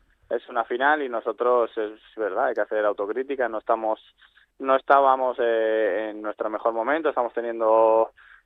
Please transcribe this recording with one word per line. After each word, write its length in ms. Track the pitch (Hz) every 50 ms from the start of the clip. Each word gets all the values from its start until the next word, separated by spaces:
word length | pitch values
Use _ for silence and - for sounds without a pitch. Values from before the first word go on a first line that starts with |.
| _ _ _ _ _ -
es 180 | 117 123 -
una 160 | - 123 117 113
final 380 | - 123 120 135 147 156 151
y 80 | 139 123
nosotros, 600 | 120 110 - 120 110 - 120 123 123 120 113 113 -
es 240 | 117 107 104 110 110 _ _ -
verdad, 300 | 110 107 95 92 113 139
hay 80 | 131 110
que 80 | 104
hacer 240 | 104 - 110 107 104
autocrítica, 640 | 104 101 - 101 101 110 131 131 139 135 127 123 113
no 80 | 110
estamos, 420 | 107 - - 117 113 113 110 110 - _ _ _ _ _ _ _ _ _ _ _ -
no 160 | 135 135 135
estábamos, 640 | 131 - - 139 139 139 135 131 135 131 127 120 -
eh, 720 | 120 117 113 113 110 110 110 110 110 98 87 107 110 107
en 100 | 104 104
nuestro 300 | 107 104 - - 113 107
mejor 200 | 107 104 - 117
momento, 380 | 113 113 113 131 147 165 156 143
estamos 240 | 123 131 120 117 -
teniendo 760 | 117 117 117 117 117 113 110 113 113 113 110 110 113 113 - _ _ - - - _ _